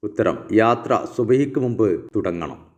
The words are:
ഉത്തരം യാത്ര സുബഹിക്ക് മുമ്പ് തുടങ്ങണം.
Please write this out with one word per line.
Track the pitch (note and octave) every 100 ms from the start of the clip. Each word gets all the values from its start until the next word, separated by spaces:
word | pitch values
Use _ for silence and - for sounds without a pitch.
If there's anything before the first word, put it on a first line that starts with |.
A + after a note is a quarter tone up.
ഉത്തരം | G#2+ - G2 - - A2
യാത്ര | A2+ A#2+ - A#2+ -
സുബഹിക്ക് | - A2+ C3 C#3+ C#3+
മുമ്പ് | B2 G#2+ G#2+ E2+ -
തുടങ്ങണം. | G#2 F#2 F2 D#2 B1 -